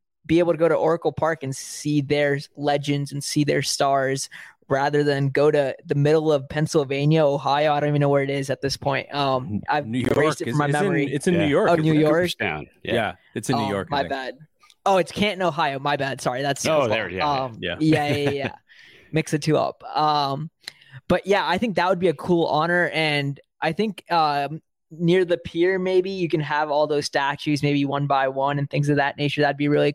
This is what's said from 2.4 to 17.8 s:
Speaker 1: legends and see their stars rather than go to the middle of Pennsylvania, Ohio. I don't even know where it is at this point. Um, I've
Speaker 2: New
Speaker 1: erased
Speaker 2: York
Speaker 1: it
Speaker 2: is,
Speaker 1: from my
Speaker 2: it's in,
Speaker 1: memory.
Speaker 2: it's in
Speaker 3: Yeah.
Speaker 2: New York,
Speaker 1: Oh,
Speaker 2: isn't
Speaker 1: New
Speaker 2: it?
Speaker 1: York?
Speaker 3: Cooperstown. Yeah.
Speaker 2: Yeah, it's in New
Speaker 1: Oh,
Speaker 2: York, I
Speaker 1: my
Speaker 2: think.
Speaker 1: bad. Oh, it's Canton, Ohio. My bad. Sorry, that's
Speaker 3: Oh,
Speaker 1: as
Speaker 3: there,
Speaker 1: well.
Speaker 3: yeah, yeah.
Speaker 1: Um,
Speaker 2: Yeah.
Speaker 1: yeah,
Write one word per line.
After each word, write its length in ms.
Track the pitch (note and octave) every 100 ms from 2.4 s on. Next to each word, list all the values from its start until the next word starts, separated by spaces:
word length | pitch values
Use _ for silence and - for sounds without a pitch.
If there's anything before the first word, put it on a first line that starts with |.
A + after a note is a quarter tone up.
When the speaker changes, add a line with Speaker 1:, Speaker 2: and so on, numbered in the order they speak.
| -
Speaker 1:
legends 580 | - C#3+ C#3+ C#3+ C#3+ C#3+
and 120 | C#3
see 200 | - -
their 180 | D3 C#3+
stars 680 | C#3 - C#3 C#3 C3+ C3+ - - - - _
rather 360 | C3+ C#3+ D3
than 240 | D3 C#3 C#3
go 200 | C3+ D3
to 280 | D3 C3+ - E3+
the 80 |
middle 380 | C#3+ C#3+ D#3+ D#3
of 160 | D3 C3
Pennsylvania, 760 | D3+ D#3+ E3 C3+ C#3 C#3+ D#3+
Ohio. 480 | D3 C#3+ C3+ C#3+ D3+
I 60 | D3
don't 120 | D3
even 100 | D3
know 80 | C#3+
where 160 | C#3+
it 60 | C#3
is 200 | C#3+ C#3
at 100 | C3+
this 160 | C#3 C3+
point. 320 | C#3 C3+ -
Um, 480 | C#3+ C#3 C3 C3+ G2+ -
I've 180 | D3+ A#2
Speaker 2:
New 140 | B2
Speaker 1:
erased 160 | A2+ B2+
Speaker 2:
York 240 | D3+ D3
Speaker 1:
it 80 | D3
Speaker 2:
is, 40 |
Speaker 1:
from 40 | C#3
my 80 | C#3+
Speaker 2:
it's 100 | D3
in, 60 |
Speaker 1:
memory. 240 | G3 E3 -
Speaker 2:
it's 120 | C#3+ -
in 60 |
Speaker 3:
Yeah. 60 | F3
Speaker 2:
New 20 | D3+
York, 200 | D3 -
Speaker 1:
Oh, 40 |
Speaker 2:
isn't 100 | E3+
Speaker 1:
New 80 | D#3
Speaker 2:
it? 80 | D3+
Speaker 1:
York? 120 | D3+
Speaker 3:
Cooperstown. 520 | D#3+ F3+ - G#2 D2+ C#2+ _
Yeah. 120 | -
Speaker 2:
Yeah, 180 | F#2 G#2 - _ A#2
it's 120 | A#2
in 60 | B2
New 40 |
Speaker 1:
Oh, 60 | G#2+
Speaker 2:
York, 180 | G2 F2
I 20 |
Speaker 1:
my 60 | C#3+
Speaker 2:
think. 100 | F2
Speaker 1:
bad. 240 | C3+ C3 - D#3 _ _ _
Oh, 120 | - F#3
it's 160 | D3
Canton, 300 | - G#3 F#3
Ohio. 360 | F3+ D#3 D3+ C#3
My 180 | C#3+ C#3+
bad. 240 | C#3 C3
Sorry, 220 | C#3 B2
that's 240 | C#3+ C#3 -
Speaker 3:
Oh, 160 | D#3+
Speaker 1:
as 60 | B2
Speaker 3:
there, 160 | A2
Speaker 1:
well. 80 | F#2+
Speaker 3:
yeah, 60 | F#2
yeah. 240 | D3 C#3
Speaker 1:
Um, 120 | C3 A2+
Speaker 2:
Yeah. 160 | F2
Speaker 1:
yeah, 380 | E2+